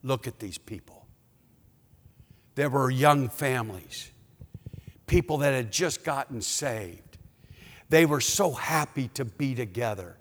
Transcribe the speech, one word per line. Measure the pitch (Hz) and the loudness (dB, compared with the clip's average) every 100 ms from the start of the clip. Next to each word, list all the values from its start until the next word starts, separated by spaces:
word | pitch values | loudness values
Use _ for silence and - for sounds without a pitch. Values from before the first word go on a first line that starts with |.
Look | 131 131 117 | -2 -2 -4
at | - | -10
these | 104 - | -12 -12
people." | - 107 - - - - _ _ _ _ _ _ _ - - _ - - _ - | -12 -16 -16 -20 -20 -20 _ _ _ _ _ _ _ -20 -20 _ -20 -20 _ -2
There | 143 | 2
were | 135 131 | 2 2
young | 127 147 143 127 | 4 6 6 2
families, | - 139 127 113 92 - - - - - _ - - - - - - - | -2 -2 -2 -4 -8 -12 -14 -16 -20 -20 _ -20 -18 -16 -16 -20 -20 2
people | 175 - 151 | 2 2 0
that | 143 | 2
had | 135 117 | 2 -2
just | 101 175 - | -2 -2 -2
gotten | - 139 139 120 | -4 -4 -4 -6
saved. | 104 - 147 113 95 85 - - - _ - - - - - | -4 -4 -2 -4 -8 -14 -20 -20 -20 _ -20 -20 -20 -20 4
They | 160 165 | 6 6
were | 147 | 4
so | - - 190 | 0 2 2
happy | 123 - 160 147 - 127 | 0 0 0 0 -4 -6
to | - 123 | -4 -8
be | - 139 123 | -4 -4 -2
together. | 113 92 120 101 90 - | -4 -2 -2 -4 -10 -16